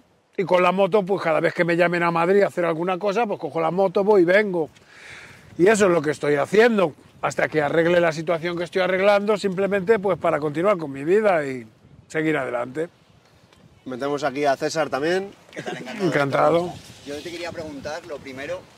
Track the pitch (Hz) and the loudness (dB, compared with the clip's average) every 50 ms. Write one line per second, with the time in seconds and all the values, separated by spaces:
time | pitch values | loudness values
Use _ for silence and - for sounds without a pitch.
0 | _ _ _ _ _ _ _ - 190 - 180 180 180 180 180 190 196 180 170 214 | _ _ _ _ _ _ _ -4 -2 2 2 4 4 4 4 2 2 2 2 2
1 | 190 175 202 165 - 165 156 151 165 165 - - 175 165 170 170 175 175 175 175 | 2 0 -2 -2 0 0 0 2 0 0 0 0 0 2 2 2 2 2 2 0
2 | 170 170 170 165 170 175 196 202 196 156 - 180 170 170 165 156 175 185 185 175 | 0 0 0 0 2 2 4 4 2 2 0 -2 -2 -2 -2 -2 -2 -4 -4 -2
3 | 190 208 185 220 240 208 185 135 - 147 131 165 160 160 170 190 196 190 170 214 | -2 -2 0 0 -2 -2 -4 -6 -8 -6 -4 -2 -2 0 0 0 0 2 2 2
4 | 190 202 214 196 170 165 180 208 220 202 180 170 151 135 - - _ _ - - | 2 4 6 6 6 6 4 4 4 2 -2 -4 -4 -6 -8 -18 _ _ -20 -20
5 | - - - - - - - - - - - - 170 202 226 196 208 185 175 170 | -20 -20 -20 -20 -20 -20 -20 -20 -20 -8 0 4 4 6 6 6 4 4 4 2
6 | 147 156 143 - - 147 147 143 139 - 185 208 226 240 226 202 180 151 - - | 0 -2 -4 -2 0 0 0 0 0 2 4 6 6 6 4 2 0 0 -2 -8
7 | - - - - - 143 - - 160 143 - 156 147 143 143 165 165 170 175 175 | -20 -20 -10 -6 -6 -4 -2 -2 -2 0 0 0 0 0 2 2 2 4 4 4
8 | 170 165 151 165 160 160 170 160 160 175 175 165 175 160 - 190 180 180 185 185 | 4 2 0 -2 -4 -4 -4 -4 -4 -6 -6 -6 -6 -4 -2 -2 0 0 0 2
9 | 190 208 202 202 202 208 220 196 - 202 180 180 196 190 196 202 180 180 226 208 | 4 4 4 4 2 0 -2 -2 -2 -4 -2 -2 -2 -2 -2 0 2 2 2 2
10 | 185 202 175 147 - 170 160 147 147 156 139 156 175 208 208 170 160 139 135 135 | 2 -2 -2 0 0 -2 0 0 -2 -4 -4 0 0 0 0 0 -2 -8 -10 -6
11 | 143 160 190 214 220 202 180 160 147 139 131 123 113 110 _ _ _ - - - | -2 0 2 2 2 2 2 0 0 -4 -8 -10 -12 -16 _ _ _ -20 -20 -20
12 | - - - 160 156 160 151 143 131 123 120 120 123 131 123 151 165 170 _ _ | -16 -10 -6 -4 -2 -2 -2 -2 -2 -4 -4 -6 -6 -6 -6 -8 -8 -8 _ _
13 | _ _ _ _ _ _ _ _ _ _ _ _ _ - _ _ - 127 127 117 | _ _ _ _ _ _ _ _ _ _ _ _ _ -20 _ _ -14 -12 -10 -6
14 | 135 143 147 139 147 139 123 143 147 143 135 - 156 151 139 160 151 120 135 131 | -4 -4 -4 -2 -2 -4 -2 0 0 0 0 0 -2 -4 -2 -2 -2 -2 -2 -2
15 | 147 165 180 190 196 196 - - - - - - - - - - - - - 208 | -2 0 -2 -2 -4 -8 -14 -20 -20 -20 -16 -12 -10 -10 -10 -10 -12 -12 -8 -4
16 | 196 165 135 147 143 139 135 147 147 151 160 170 175 170 - - - - - - | -2 0 0 0 0 0 0 2 2 4 2 2 0 -4 -8 -14 -18 -20 -20 -18
17 | - 139 143 147 - 175 170 170 170 170 165 170 156 156 147 139 120 147 151 170 | -14 -14 -12 -12 -12 -12 -12 -10 -10 -10 -10 -10 -12 -12 -12 -12 -12 -10 -12 -12
18 | - 165 147 131 - 139 127 131 139 156 175 185 - - - | -12 -12 -14 -14 -14 -14 -14 -12 -10 -10 -10 -10 -12 -18 -20